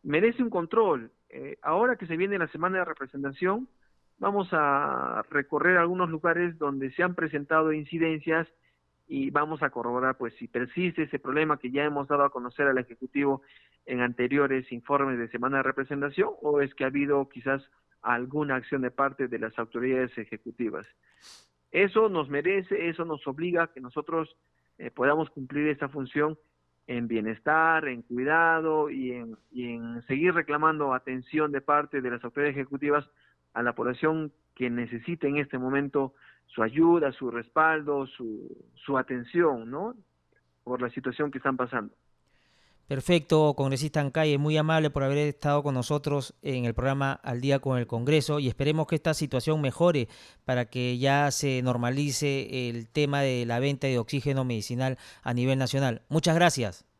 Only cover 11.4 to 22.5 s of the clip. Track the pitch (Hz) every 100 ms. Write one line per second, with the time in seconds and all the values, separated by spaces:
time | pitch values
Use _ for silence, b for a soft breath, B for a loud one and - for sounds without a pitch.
11.4 | 156 143 123 135 151 143 139 147 143 127
12.4 | 123 - 143 131 123 117 127 139 139 135
13.4 | b b b b - 123 123 120 123 143
14.4 | 139 131 127 120 - 143 139 123 117 117
15.4 | 123 139 131 135 131 143 139 143 208 403
16.4 | 151 147 139 - 135 139 143 143 135 123
17.4 | 127 135 139 _ _ _ 120 120 127 147
18.4 | 147 131 120 139 123 - 139 135 127 117
19.4 | 110 - 113 120 123 131 127 - 107 107
20.4 | - - 113 82 - _ B B B B
21.4 | B _ _ 165 196 220 220 180 139 143
22.4 | 170